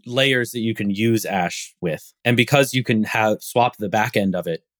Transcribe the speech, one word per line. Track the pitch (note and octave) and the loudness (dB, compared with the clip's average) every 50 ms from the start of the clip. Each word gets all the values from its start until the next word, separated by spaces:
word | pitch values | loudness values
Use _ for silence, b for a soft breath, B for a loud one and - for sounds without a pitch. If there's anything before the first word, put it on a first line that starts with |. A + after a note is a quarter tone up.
| _ | _
layers | - A#2+ C3 C3+ C#3 C3 B2+ A#2+ - - | -6 -2 0 2 2 2 0 0 -2 -4
that | B2 | -4
you | A2 A2+ A2 | -4 -4 -2
can | - G#2+ G2+ | -2 -2 -4
use | G2 G2 A2 A#2 A#2 A2 - | -2 0 2 2 2 2 0
Ash | D#2 F#2+ F#2+ F2 F2 - - - - - _ | -2 -2 0 0 -2 -4 -6 -12 -14 -14 _
with, | - E2+ D#2 E2+ - - _ _ _ | -6 -4 -4 -6 -8 -16 _ _ _
and | A#2 A#2+ | 2 4
because | A#2 B2 - - C#3+ C#3 C3+ - | 4 4 4 4 4 4 2 0
you | - G2 | -4 0
can | - B2 A2 G#2+ | 0 0 0 0
have, | - - A#2+ G#2+ A2 G#2+ G#2 - | 0 0 0 2 2 0 0 -4
swap | - - B2 - - - - | -4 0 2 2 2 0 -4
the | G#2+ G2 | -6 -2
back | F2+ A2 G#2+ A2 - | -2 0 -2 0 0
end | A2+ G2+ G2 F2+ | 0 0 0 -2
of | F2+ E2+ | -2 -4
it, | F2 E2 D#2+ - _ _ _ | -6 -6 -8 -10 _ _ _